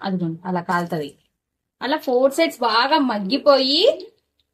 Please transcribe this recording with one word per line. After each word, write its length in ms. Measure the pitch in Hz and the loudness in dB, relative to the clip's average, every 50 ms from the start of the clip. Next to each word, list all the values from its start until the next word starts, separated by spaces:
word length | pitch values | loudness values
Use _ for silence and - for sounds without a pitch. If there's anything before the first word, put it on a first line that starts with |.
అదిగోండి 380 | - 196 190 180 175 165 165 165 - | -6 -4 -4 -2 -2 -4 -6 -6 -6
అలా 160 | 185 180 175 | -6 -4 -4
కాలుతది. 560 | 170 - 180 175 175 170 180 160 147 - - _ _ _ _ _ _ _ _ _ _ _ _ _ | -2 -2 -2 -2 -2 -4 -4 -6 -6 -8 -12 _ _ _ _ _ _ _ _ _ _ _ _ _
అలా 160 | - 247 294 | -4 -4 -4
ఫోర్ 360 | 311 - 277 247 247 262 269 269 | -4 -2 -2 2 2 2 2 2
సైడ్స్ 260 | - 330 302 - - | 0 0 0 0 -2
బాగా 380 | 247 226 214 233 254 269 311 | -2 0 2 2 2 2 2
మగ్గిపోయి, 1120 | 311 277 247 220 208 196 190 254 285 - 294 277 262 269 262 285 320 392 523 640 - - - - _ _ _ _ _ _ _ | 2 2 0 -2 -4 -2 -2 -4 2 4 4 4 4 4 2 2 2 2 2 2 0 -6 -16 -20 _ _ _ _ _ _ _